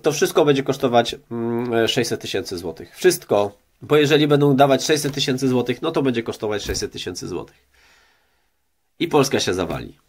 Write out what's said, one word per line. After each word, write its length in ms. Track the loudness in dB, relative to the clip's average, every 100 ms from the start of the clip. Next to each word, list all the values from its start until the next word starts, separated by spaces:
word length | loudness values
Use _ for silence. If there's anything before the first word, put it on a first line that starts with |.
to 100 | 0
wszystko 320 | 0 0 2
będzie 180 | 2 2
kosztować, 540 | 0 -2 2 2 0 -6 _
mm, 580 | -8 -4 -4 -2 0 2
sześćset 320 | 0 -2 -4
tysięcy 380 | -6 -6 -6 -8
złotych. 380 | -10 -12 -18 2
Wszystko, 640 | 2 2 0 0 0 -6 _ _
bo 140 | 0 2
jeżeli 320 | 4 4 4
będą 280 | 4 4 6
dawać 280 | 4 4
sześćset 300 | 2 0 0
tysięcy 340 | -4 -4 0 0
złotych, 340 | 0 -2 -4
no 80 | -2
to 120 | -2
będzie 200 | 0 -2
kosztować 400 | -6 -6 -6 -4
sześćset 300 | -6 -6 -6
tysięcy 360 | -8 -10 -10 -8
złotych. 400 | -10 -10 _ _ _ _ _ _ _ _ _ _ _ _ _ _ _
I 100 | 0
Polska 320 | 2 2 0
się 140 | 0
zawali. 440 | -2 -4 -6 -10 -18